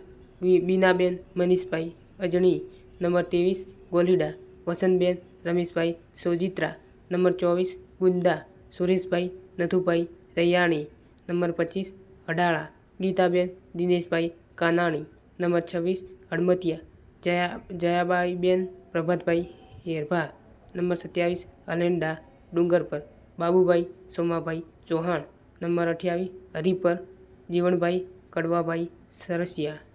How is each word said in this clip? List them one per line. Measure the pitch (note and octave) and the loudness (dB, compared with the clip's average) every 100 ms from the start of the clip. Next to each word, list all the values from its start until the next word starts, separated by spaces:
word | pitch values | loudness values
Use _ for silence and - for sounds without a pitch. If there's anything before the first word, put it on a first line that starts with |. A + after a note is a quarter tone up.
| - - - - | -10 -20 -20 -4
બી-, | F3+ F3+ | 4 4
બીનાબેન | F3+ F#3 F#3 F3+ F3+ F3+ - F3+ | 4 4 4 4 2 -2 -8 -2
મનીષભાઈ | F3+ F3+ - E3 E3 - - - | 2 2 0 -6 -6 -12 -20 -8
અજણી. | F#3 F3 F#3 D3+ - - - - | -2 2 2 2 -4 -16 -20 -4
નંબર | F3 F3 | 0 0
ત્રેવીસ, | F3 F3 F3+ F#3 - - - | 0 2 2 0 -6 -20 -2
ગોલીડા | F3 F3+ F3 D#3 - - - - | 0 4 4 2 -4 -18 -12 -6
વસંતબેન | F3 F#3 F#3 F3+ F3+ - - | 0 2 4 2 0 -6 -10
રમેશભાઈ | E3+ F3 E3+ E3+ E3 E3+ - - | -2 -2 0 -2 -2 -2 -12 -8
સોજિત્રા. | F3 E3+ F#3+ F#3 D#3 D#3 - - - | -2 0 -2 -2 -4 -6 -18 -20 -6
નંબર | F3+ F3+ | 0 2
ચોવીસ, | F3+ F3 F3 F#3 - - - | 2 0 0 -2 -6 -20 0
ગુંદા | F#3 F3+ F3 D#3 - - - - | 2 2 2 0 -4 -20 -20 -4
સુરેશભાઈ | F3+ F#3 F#3 F3 F3+ - - - | 0 0 0 -2 -4 -8 -16 -6
નથુભાઈ | E3+ F#3 F3+ E3+ E3+ - - - | 0 0 2 0 -2 -8 -8 0
રૈયાણી. | F3 F3+ F3 D3+ D3+ - - - - | 2 4 2 0 -4 -14 -20 -20 -6
નંબર | F3 F3 | -2 -2
પચીસ, | E3+ E3 F#3+ F#3 - - - - | -2 -4 -4 -8 -12 -20 -18 -6
અડાળા | E3 F3 D#3 D#3 - _ - | 0 2 0 -4 -16 _ -4
ગીતાબેન | F#3+ F#3 F3+ F3+ F#3 F3+ - | -2 2 2 2 0 -6 -14
દિનેશભાઈ | E3+ F3+ F3+ F3 E3 E3+ - _ | -4 0 0 0 -2 -2 -6 _
કાનાણી. | - E3+ E3+ F3 D3+ D3+ - _ - | -2 0 2 0 -2 -6 -16 _ -4
નંબર | F3 E3+ E3+ | 0 0 -2
છવ્વીસ, | F3+ E3+ F#3 - - - | -4 -2 -4 -8 -20 -8
હડમતિયા | E3 F3+ F3+ E3+ D#3+ - - - - | -2 2 2 0 -6 -10 -20 -20 -8
જયા-, | F3 F3 F3 E3+ - | -2 0 -2 -4 -12
જયાબાઈબેન | F3+ E3+ F3 F3 F3+ F3+ F3+ F3+ F#3 F#3 - - | -4 0 0 2 0 0 0 2 2 0 -8 -6
પ્રભાતભાઈ | E3+ D#3+ F3 F3 E3+ F3 - - - F3 | -4 0 0 0 0 -2 -10 -20 -14 -6
હેરભા. | D#3+ D3+ F3 D3 - - - - | -6 -2 -2 -2 -8 -20 -20 -14
નંબર | F3+ F3 E3+ | -6 -2 -4
સત્યાવીસ, | D#3+ F3 F3 F3+ - - - | -4 -2 0 -2 -8 -18 -6
અલેન્ડા | E3+ F3 F3 D#3+ D#3 - - - | 0 0 2 -2 -6 -12 -20 -6
ડુંગર | E3+ F3 F3 | 0 2 2
પર | - D3 - - - - | 0 -6 -10 -20 -20 -4
બાબુભાઈ | E3+ F#3 F3+ E3+ E3+ - - - | 2 4 6 4 2 -8 -12 -4
સોમાભાઈ | E3+ E3 D#3+ D#3+ E3 - - | -2 -2 -2 -6 -10 -20 -4
ચૌહાણ. | E3 E3+ E3 - - - - | -2 0 -2 -4 -16 -20 -10
નંબર | E3+ E3+ E3+ | -2 0 0
અઠ્યાવીસ, | E3 F3+ F3 F#3 - - D#3+ | -2 -2 -2 -4 -8 -12 -4
હરિપર | E3+ F#3 F3 F3+ - - - - - | -2 2 2 0 -4 -20 -20 -20 -4
જીવણભાઈ | F3 F3 F3 E3+ F#3 F#3 - - | 0 2 2 0 -2 -6 -14 -10
કડવાભાઈ | - E3 E3+ E3 E3 E3+ - - | -6 -2 0 0 -4 -6 -10 -20
સરસિયા. | - - E3+ F3 - D3+ D3+ - | -18 -6 -4 -4 -4 -6 -6 -16